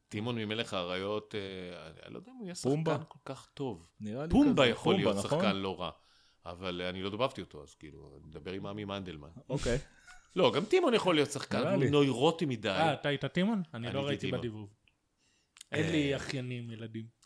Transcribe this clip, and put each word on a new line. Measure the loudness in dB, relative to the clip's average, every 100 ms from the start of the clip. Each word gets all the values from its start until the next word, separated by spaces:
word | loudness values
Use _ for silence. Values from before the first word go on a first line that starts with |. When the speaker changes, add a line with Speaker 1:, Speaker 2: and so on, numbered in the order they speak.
| _
Speaker 1:
טימון | -4 -2 -2
ממלך | -2 -2 -2
האריות, | -2 0 -2 0 -2 -2
אה, | -6 -6 -8 -10 -10 -14
אני, | -16 -14
אני |
לא | -14
יודע | -14
אם | -14
הוא | -12
יהיה |
Speaker 2:
פומבה. | -4 0 2 2
Speaker 1:
שחקן | -2 -4
כל | -14
כך | -12 -12 -14
טוב. | -8 -6 -6 -12 _
Speaker 2:
נראה | -8 -6 2
לי |
Speaker 1:
פומבה | 6 6 8
Speaker 2:
כזה. | 6
Speaker 1:
יכול | 6 4
Speaker 2:
פומבה, | 4 4
Speaker 1:
להיות | 2
Speaker 2:
נכון? | 0 2
Speaker 1:
שחקן | 2 2
לא | -2 -2
רע, | -6 -8 _ _ _ _ -14
אבל, | -8 -4 -2
אה, | -4
אני | -2
לא | -4
דובבתי | -2 -2 -2
אותו, | -12 -14
אז | -18
כאילו, | -18 -20 -18 -20 -20
אני | -16
מדבר | -12 -8
עם | -6 -6
עמי | -8
מנדלמן. | -6 -6 -6 -10 -14 -18 -6
Speaker 2:
אוקיי. | -4 0 -2 -2 -16 -20
Speaker 1:
<laughs> | -20 -8 2
לא, | 2
גם | 2
טימון | 2 4 4
יכול | 4 4
להיות | 4 2
שחקן, | -2 -4 -2
Speaker 2:
נראה | 2
Speaker 1:
הוא | 2
Speaker 2:
לי. | 4
Speaker 1:
נוירוטי | 6 4 6 4 4 0
מדי. | 0 0
Speaker 3:
אה, | 2 2
אתה | 2 -2
היית | -2
טימון? | -2 2 2 2 -2
אני | -6 -4
Speaker 1:
אני |
Speaker 3:
לא | -2
Speaker 1:
הייתי | -2
Speaker 3:
ראיתי | -2 -2
Speaker 1:
טימון. | -2
Speaker 3:
בדיבוב. | -4 -6 -12 -16 _ _ _ _ _ _ _ -20 -6
אין | -2 2
לי | 2 2
Speaker 1:
אה. | 0
Speaker 3:
אחיינים, | -2 -4 -4 -6 -8
ילדים | -10 -8 -8 -10 _